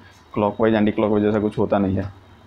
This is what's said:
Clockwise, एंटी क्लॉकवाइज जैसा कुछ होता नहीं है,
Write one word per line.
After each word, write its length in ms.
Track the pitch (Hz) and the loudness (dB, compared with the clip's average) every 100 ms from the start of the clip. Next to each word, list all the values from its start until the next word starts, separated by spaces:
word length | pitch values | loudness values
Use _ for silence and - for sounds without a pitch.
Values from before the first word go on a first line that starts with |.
| - - - | -16 -20 -10
Clockwise, 420 | 113 104 104 113 110 | -2 -2 2 2 2
एंटी 160 | 104 | 2
क्लॉकवाइज 320 | 107 107 107 | 0 0 2
जैसा 160 | 104 107 | 2 0
कुछ 180 | 104 107 | -2 -2
होता 200 | 98 104 | -2 0
नहीं 180 | 95 95 | 0 -2
है, 160 | 98 - - - | -6 -12 -20 -20